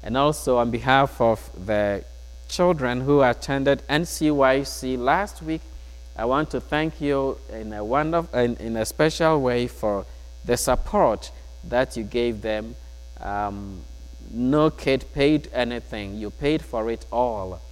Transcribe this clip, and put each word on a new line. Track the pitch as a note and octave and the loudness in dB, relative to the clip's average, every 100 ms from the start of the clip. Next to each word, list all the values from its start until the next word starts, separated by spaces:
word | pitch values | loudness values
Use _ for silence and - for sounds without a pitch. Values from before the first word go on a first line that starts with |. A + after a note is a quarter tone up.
And | F#2 B2 | -2 4
also | C#3+ D3+ - B2 | 4 2 2 4
on | A#2 | 4
behalf | A2+ B2 C3+ C#3 - | 0 4 4 4 4
of | A#2 A2 - - F#2+ | 2 2 -2 -12 -2
the | G#2 G#2 G2 - - - - - | 2 2 0 -6 -18 -18 -18 -10
children | - F3+ E3 B2+ B2 | 2 4 4 0 0
who | C3 D3 | 4 6
attended | C3 - - C#3 C3+ C3+ - | 6 4 -2 2 4 2 2
N | D3 E3+ | 0 0
C | - D3+ | 0 2
Y | D3 C3+ C3+ | 6 6 6
C | C3+ - C3 B2+ | 0 -6 -4 0
last | B2 E3 G3+ - | 2 2 0 -8
week, | D#3+ D#3+ - - - - - - | -6 -6 -8 -16 -16 -18 -16 -4
I | A#2 | 0
want | C3+ D3+ | 0 0
to | B2+ | -4
thank | - D3+ D#3 - | -2 -2 -2 -2
you | C#3+ C#3 C3+ - - | -2 0 0 -4 -10
in | A2 A2 | -12 -10
a | G#2+ | -8
wonderf-, | G#2+ C3+ D#3 E3+ E3 | 0 0 2 0 0
in, | B2 A#2+ A#2 | 0 0 0
in | A2+ A2+ | -4 -2
a | A2 | -4
special | - D#3 - D#3+ D#3 | 2 2 4 2 4
way | B2+ A#2+ A#2+ | 2 0 -2
for | - A2 G2+ F#2+ - - - - | -2 -2 -2 -4 -14 -18 -14 -2
the | A#2+ | 0
support | - B2+ - G#3 D3+ G#2 - - - - - | 2 0 2 4 4 4 -4 -16 -18 -16 -2
that | A#2+ C3 A#2+ | 0 0 -2
you | |
gave | G#2 A#2+ A#2+ A2 | -4 0 0 -2
them. | A2 G#2+ A2+ A#2+ - - - - | -2 -4 -4 -12 -16 -18 -16 -12
Um, | - G2+ G#2 G2+ G2+ F#2 E2 - - - - | -6 -4 -4 -6 -10 -12 -14 -16 -16 -16 -12
no | A2+ B2+ D3+ D#3 | -2 2 4 4
kid | D#3 - C3+ - | 2 0 0 -2
paid | D3 C#3+ D3+ D3+ | 2 4 4 0
anything. | A#2+ A#2+ A#2+ - A2 G2+ G2+ | -4 -2 -4 -8 -8 -8 -8
You | G#2 | -8
paid | - D3 D#3 | -4 -2 0
for | D#3 A#2 A2+ | -2 -4 -4
it | A#2 - | -4 -4
all. | A#2 B2 A2 F#2 F2 - | 0 0 -2 -6 -10 -14